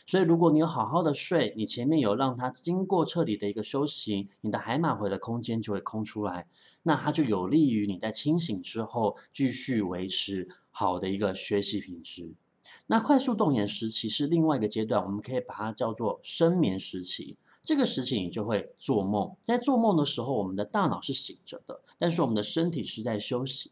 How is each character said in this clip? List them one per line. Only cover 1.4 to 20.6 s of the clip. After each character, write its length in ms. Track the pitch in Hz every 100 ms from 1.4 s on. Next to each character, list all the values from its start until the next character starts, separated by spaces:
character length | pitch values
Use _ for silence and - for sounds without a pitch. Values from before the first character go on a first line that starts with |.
| 117 110
你 80 |
前 220 | 107 - 123
面 140 | 160
有 160 | 113 104
让 200 | 135 120
它 140 | 127
经 340 | - - 180
过 200 | 190 185
彻 200 | 156 170
底 120 | 147 104
的 120 | 202
一 40 |
个 100 | 151
休 240 | - 139 147
息， 420 | - - 98 98 _
你 100 | 107
的 80 | 107
海 180 | - 131
马 200 | 165 110
回 120 | 104
的 80 | 95
空 240 | - 117
间 220 | 117 113
就 100 | 107
会 80 | 98
空 220 | - 110
出 220 | 104 107
来， 240 | 104 90 87 _ - _
那 140 | 170 143
它 160 | -
就 100 | 185
有 240 | 139 98 92
利 240 | 147 147
于 140 | 110 104
你 100 | 92
在 140 | 110
清 260 | 107 143 170
醒 240 | 170 98
之 220 | 87 110
后 340 | 113 123 107 - -
继 220 | - 135
续 280 | - - 120
维 280 | 95 90 95
持 400 | 92 - 98 90 - _
好 260 | - 101 90
的 100 | 95
一 80 | 98
个 160 | 101
学 300 | 95 - 101
习 180 | 98 104
品 220 | 90 85
质。 320 | 82 - 82 82 _ _ - - -
那 100 | 226
快 200 | 220 277
速 160 | 269
动 200 | 208 196
眼 120 | 127 104
时 220 | - 113
期 200 | - 110
是 180 | - 143
另 180 | 165
外 120 | 160 139
一 40 |
个 60 | 107
阶 180 | 110
段， 200 | 110 113
我 40 | 95
们 120 | 101
可 160 | 123 127
以 40 |
把 140 | -
它 180 | 98 107
叫 200 | 113 113
做 260 | 110 110 -
深 340 | - - 165 180
眠 220 | 123 95
时 240 | - 92
期。 340 | 90 - 71 - _ _
这 160 | - 302
个 100 | 254
时 160 | -
期 180 | 123 120
你 80 | 90
就 160 | 113
会 300 | 104 104 - -
做 280 | - 117
梦， 320 | 95 104 92 -
在 160 | - 240
做 220 | 254 254
梦 180 | 226 175
的 80 |
时 160 | 143 -
候， 160 | 120 127
我 60 |
们 140 | 98
的 80 | 95